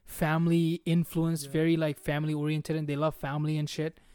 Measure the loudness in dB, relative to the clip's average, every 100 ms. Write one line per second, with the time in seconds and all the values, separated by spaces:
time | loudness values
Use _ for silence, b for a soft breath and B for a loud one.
0 | -14 -4 0 2 4 4 2 0 2 2
1 | 2 0 0 0 -2 2 2 2 0 -2
2 | -4 -2 -2 -2 0 -2 -2 -2 -2 0
3 | -2 -2 -4 -2 0 -2 -2 -4 -6 -8
4 | -18